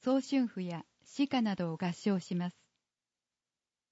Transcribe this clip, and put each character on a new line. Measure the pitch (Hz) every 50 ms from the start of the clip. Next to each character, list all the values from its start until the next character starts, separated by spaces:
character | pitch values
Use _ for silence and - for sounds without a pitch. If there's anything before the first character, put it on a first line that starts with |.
早 | - 254 262 269
春 | 262 - 277 269 247 220
譜 | - 190
や | 180 175 170 160 - _ _ _ _
詩 | - - - 285
歌 | 277 - 254
な | 226 214 190
ど | - 175 165
を | 160
合 | - 185 175
唱 | 175 - - 208 196 180
し | - - 190
ま | 175 175 180
す。 | - _ _ _ _ _ _ _ _ _ _ _ _ _ _ _ _ _ _ _ _ _ _ _ _ _ _ _